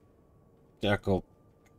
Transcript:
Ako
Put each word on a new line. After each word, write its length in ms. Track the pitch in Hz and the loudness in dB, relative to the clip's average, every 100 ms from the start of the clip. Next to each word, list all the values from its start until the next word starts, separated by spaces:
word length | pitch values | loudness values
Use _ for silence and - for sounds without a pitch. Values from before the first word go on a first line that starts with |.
| - _ - - - - - _ 101 | -20 _ -20 -20 -20 -20 -20 _ -2
Ako 400 | 101 - 90 - - - _ _ | -2 0 -2 -4 -16 -20 _ _